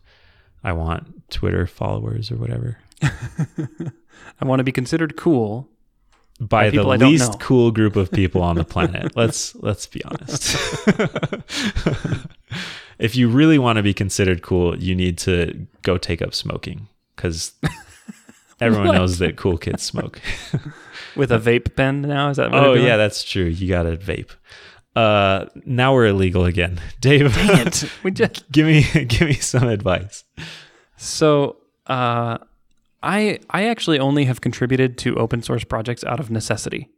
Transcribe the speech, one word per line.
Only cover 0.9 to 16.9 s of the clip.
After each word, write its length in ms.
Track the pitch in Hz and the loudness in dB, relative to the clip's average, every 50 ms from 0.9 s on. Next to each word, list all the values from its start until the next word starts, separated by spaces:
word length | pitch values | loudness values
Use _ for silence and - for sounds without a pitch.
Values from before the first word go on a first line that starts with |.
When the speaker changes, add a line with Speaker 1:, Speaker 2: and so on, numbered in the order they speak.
| 82 80 - - - - - - | -4 -6 -8 -12 -18 -20 -18 -12
Speaker 1:
Twitter 340 | - - - 92 90 90 90 | -6 -4 -2 0 0 0 -2
followers," 680 | 92 - - - 101 101 104 110 110 110 110 107 110 | -2 -4 -6 -6 -6 -4 -4 -6 -6 -6 -6 -8 -8
or 40 | 120 | -8
whatever. 420 | 113 117 113 117 117 120 117 113 - _ _ | -6 -6 -6 -6 -6 -6 -8 -10 -12 _ _
Speaker 2:
<laughs> 120 | _ _ | _ _
I 1400 | 151 135 - - 120 - - - 151 - _ - 151 - - - 170 156 - _ _ _ _ - - - - - 143 | -4 -4 -4 -6 -10 -10 -8 -8 -8 -6 _ -8 -10 -8 -10 -12 -12 -12 -12 _ _ _ _ -20 -20 -20 -12 -6 -2
wanna 180 | 135 127 131 127 | 0 0 0 0
be 80 | 135 | 0
considered 460 | 123 135 127 - 165 156 160 147 - - | -2 -4 -2 -2 -2 -2 -2 -4 -6 -2
cool 520 | - 175 160 123 110 104 104 123 139 - _ _ _ _ _ _ _ _ _ _ _ _ _ - | 0 2 2 2 2 0 -4 -6 -10 -12 _ _ _ _ _ _ _ _ _ _ _ _ _ -10
Speaker 1:
By 60 | 113 104 | -4 0
Speaker 2:
by 180 | - 107 107 107 | 2 4 4 4
Speaker 1:
the 80 | 101 - | 4 4
Speaker 2:
people 140 | 101 135 | 4 4
I 60 | 127 110 | 4 6
don't 140 | 127 135 | 6 8
Speaker 1:
least 220 | 160 151 123 117 101 | 6 6 4 2 -2
Speaker 2:
know. 40 | - | -4
Speaker 1:
cool 320 | - - 135 123 120 117 | 0 2 4 4 6 4
group 240 | 110 110 110 107 92 | 4 4 2 2 2
of 140 | 104 95 87 | 2 0 0
people 300 | - - 95 87 - 92 | 2 0 2 2 2 0
on 140 | 87 87 85 | 0 2 0
the 80 | 87 82 | 0 -2
Speaker 2:
<laughs> 80 | - - | -2 -2
Speaker 1:
planet. 420 | 90 85 85 87 98 - - - | -2 -2 -2 -2 -4 -6 -4 -2
Let's, 380 | 120 117 110 - - - - - | 0 0 0 0 -4 -8 -10 -10
let's 300 | - - 104 101 - - | -8 -6 -6 -6 -6 -8
be 160 | - - - - | -12 -12 -12 -10
honest. 500 | - - - - - 151 139 - - - - - - - - - 214 | -10 -10 -12 -10 -8 -8 -6 -4 -4 -4 -4 -4 -6 -8 -2 0 0
<laughs> 1400 | 185 - 214 147 - - - - - 220 - - - 294 269 208 - - - 170 135 - - - - - - - - _ _ - - 180 - - - - - - - - | 2 2 0 -4 -4 -4 -6 -6 -8 -10 -12 -10 -8 -6 -4 -4 -2 -2 -2 -2 -2 -4 -4 -6 -6 -6 -8 -10 -18 _ _ -14 -12 -12 -12 -12 -14 -18 -20 -20 -8 -6
If 180 | - 110 110 127 | -4 -2 0 2
you 100 | 123 117 | 2 4
really 300 | 113 135 156 160 160 143 | 4 4 6 6 6 4
wanna 260 | 127 120 113 110 101 | 4 2 2 2 2
be 100 | 101 95 | 2 0
considered 480 | - 101 95 - - 101 92 90 85 | 0 -2 -2 0 0 2 2 2 0
cool, 360 | - - 95 90 90 85 - - | -2 -2 0 2 2 0 0 -2
you 140 | 90 92 92 | -4 -2 -2
need 220 | 90 90 90 85 85 | 0 0 -2 -2 -2
to 480 | - 95 92 87 85 78 - - 95 - _ _ | -2 0 0 0 0 -2 -4 -8 -12 -14 _ _
go 160 | - 101 90 90 | -2 -2 -2 0
take 240 | - - 85 82 | -2 -4 -4 -4
up 120 | - - - | -4 -6 -6
smoking, 540 | - - - - - - - - 104 107 - | -6 -6 -6 -8 -8 -8 -10 -12 -12 -14 -18